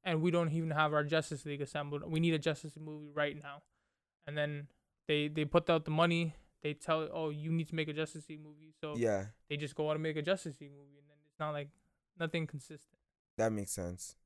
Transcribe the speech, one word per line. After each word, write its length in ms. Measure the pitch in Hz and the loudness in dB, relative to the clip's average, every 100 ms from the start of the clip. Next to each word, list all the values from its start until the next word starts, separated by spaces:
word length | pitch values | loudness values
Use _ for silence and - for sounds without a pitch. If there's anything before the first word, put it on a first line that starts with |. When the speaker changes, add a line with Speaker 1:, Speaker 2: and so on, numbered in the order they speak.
Speaker 1:
and 180 | 190 160 | 2 4
we 80 | 170 | 6
don't 220 | 170 170 | 4 4
even 180 | 160 160 | 2 0
have 220 | 151 156 | 2 4
our 100 | 151 | 4
Justice 400 | 147 160 151 139 | 4 2 2 -6
League 160 | 147 143 | -6 -6
assembled. 440 | 143 151 143 143 | -4 -4 -4 -6
We 160 | 165 160 | 0 4
need 140 | 165 | 4
a 40 | 160 | 4
Justice 380 | 160 151 156 156 | 2 -2 -6 -12
League 80 | |
movie 260 | 156 151 147 | -12 -10 -8
right 260 | 147 147 151 | -2 -2 -2
now." 200 | 143 143 _ _ _ _ _ _ - | -12 -16 _ _ _ _ _ _ -8
And 120 | 147 | -2
then 300 | 147 147 147 _ _ _ - | -2 -2 -10 _ _ _ 0
they, 180 | 151 147 | 2 2
they 160 | 156 | 0
put 240 | 147 170 165 | 4 4 6
out 160 | 165 | 2
the 60 | 156 | 2
money. 460 | 156 170 170 165 - - _ | 4 4 4 0 -4 -20 _
They 120 | 151 | -6
tell, 340 | 147 - 160 156 | -6 0 0 0
"Oh, 180 | - 160 | -4 -4
you 200 | 151 156 | -4 -2
need 180 | 165 156 | 0 0
to 60 | |
make 140 | 165 156 | -2 -2
a 40 | |
Justice 360 | 151 156 160 - | -2 -4 -6 -14
League 120 | 151 | -16
movie." 300 | 151 151 156 _ | -16 -20 -20 _
So 140 | 156 143 | -8 0
Speaker 2:
Yeah. 300 | 117 101 101 - _ | 2 2 -2 -12 _
Speaker 1:
they 80 | 147 | -6
just 180 | 147 | -6
go 140 | - 151 | -2 0
out 40 | |
and 80 | 151 | 0
make 140 | 160 151 | 0 -2
a 60 | |
Justice 380 | 151 190 165 131 | 0 0 -2 -12
League 100 | 143 | -18
movie, 260 | 143 143 143 | -20 -20 -20
and 100 | 143 | _
then 80 | 147 151 | _ _
it's 120 | _ | _
not, 100 | 151 | -4
like, 200 | 147 143 _ _ _ _ _ | -4 -6 _ _ _ _ _
nothing 280 | 165 170 156 | -2 -2 -4
consistent. 520 | 147 - 147 _ _ _ _ _ - | -6 -12 -18 _ _ _ _ _ 2
Speaker 2:
That 140 | 110 | 2
makes 200 | 107 98 | 2 -2
sense. 440 | - 87 90 - - | -4 -4 -6 -12 -16